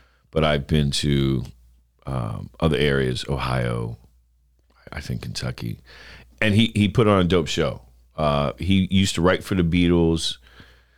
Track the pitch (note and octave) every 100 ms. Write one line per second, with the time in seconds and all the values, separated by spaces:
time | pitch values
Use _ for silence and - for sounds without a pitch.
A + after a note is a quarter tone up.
0 | _ _ _ - D2+ D2+ C#2 D#2 C#2+ C2+
1 | D2 C#2 C2+ C2 B1 - _ _ _ _
2 | - C2 A1 G#1 G1+ - D#2+ C2+ D2 C#2
3 | C2 B1+ - C#2 B1+ B1+ A#1+ A#1 A1+ A#1
4 | - _ _ _ _ _ _ _ - -
5 | - A#1 A1+ A1 A#1+ - A1+ G#1 - -
6 | - - - _ A2 G2+ A2+ G2+ G#2 F2+
7 | G#2+ G2 F2+ F2+ D2+ - D2 - - _
8 | _ - D#2 C#2+ C#2+ - E2 F#2+ F#2 F#2+
9 | F#2+ - E2+ F#2 - F#2+ E2+ F2 F2 F2
10 | E2+ E2 - - - - - _ _